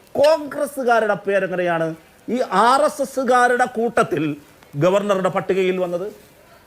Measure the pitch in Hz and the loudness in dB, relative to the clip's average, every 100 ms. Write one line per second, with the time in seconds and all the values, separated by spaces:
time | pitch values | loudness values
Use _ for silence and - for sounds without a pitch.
0 | _ - 285 320 294 285 285 - 240 233 | _ 0 2 2 -2 -6 -6 -4 0 2
1 | 220 196 196 196 185 180 175 165 165 160 | 2 -2 0 -2 -2 -2 -2 0 -2 -6
2 | - _ - 240 247 185 226 277 294 294 | -16 _ -8 -4 0 2 4 4 2 -2
3 | 269 - 247 247 247 247 247 220 233 - | -6 -4 2 4 4 2 0 -2 -2 0
4 | 196 156 156 147 - - - 143 170 202 | 0 0 -4 -6 -14 -20 -12 0 2 2
5 | 208 190 185 185 - 190 185 185 175 175 | 0 -2 0 -2 -2 0 0 -2 -4 -6
6 | 202 - - _ - - | -8 -12 -20 _ -20 -20